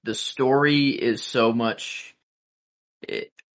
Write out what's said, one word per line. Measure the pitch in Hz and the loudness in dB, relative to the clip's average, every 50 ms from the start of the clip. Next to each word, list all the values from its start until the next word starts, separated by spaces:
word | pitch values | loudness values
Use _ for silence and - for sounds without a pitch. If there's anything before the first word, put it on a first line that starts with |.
| _ | _
The | 113 110 | -4 -4
story | - - - - - 135 131 135 139 143 147 147 147 143 139 | -2 -4 -4 -2 0 2 2 4 4 4 4 4 4 2 2
is | - - - 117 110 98 | 0 0 0 0 0 0
so | - - - 127 113 113 | -2 -2 0 2 2 2
much, | 113 117 117 113 107 - - - - - - - _ _ _ _ _ _ _ _ _ _ _ _ _ _ _ _ _ _ | 2 2 -2 -2 -4 -6 -10 -12 -12 -14 -14 -16 _ _ _ _ _ _ _ _ _ _ _ _ _ _ _ _ _ _
it, | - - - - - - _ _ _ _ | -14 -10 -10 -10 -10 -12 _ _ _ _